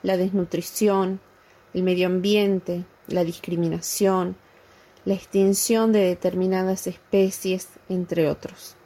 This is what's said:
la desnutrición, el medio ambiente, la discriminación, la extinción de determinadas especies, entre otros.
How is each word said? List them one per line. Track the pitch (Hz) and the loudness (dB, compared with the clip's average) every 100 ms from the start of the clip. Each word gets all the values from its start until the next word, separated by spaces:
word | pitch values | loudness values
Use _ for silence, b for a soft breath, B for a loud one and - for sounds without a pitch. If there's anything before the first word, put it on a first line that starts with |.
la | 190 185 | 0 0
desnutrición, | 185 196 175 170 - - 214 196 185 190 _ b b b b | 0 0 -2 -4 -6 0 2 2 0 -4 _ b b b b
el | 180 | -2
medio | 185 180 180 | 0 2 2
ambiente, | 185 196 208 202 190 170 175 180 _ - | 0 2 2 2 0 -4 -8 -8 _ -6
la | 180 | -2
discriminación, | 170 170 - 170 170 165 - - 196 185 180 185 b b b b b b | -2 -4 -6 -2 -2 -2 -6 0 2 2 -2 -8 b b b b b b
la | - 190 | -4 -4
extinción | - 196 196 196 - 226 226 | -2 2 4 2 2 2 4
de | 214 | 4
determinadas | 185 180 185 180 185 190 185 190 - | 4 2 -2 0 0 0 0 -2 -6
especies, | 180 _ 196 190 - 190 185 - - - | -10 _ 2 2 0 -4 -4 -6 -20 -6
entre | 185 175 170 156 | -4 -2 0 0
otros. | 151 - - - - | 0 -8 -16 -20 -20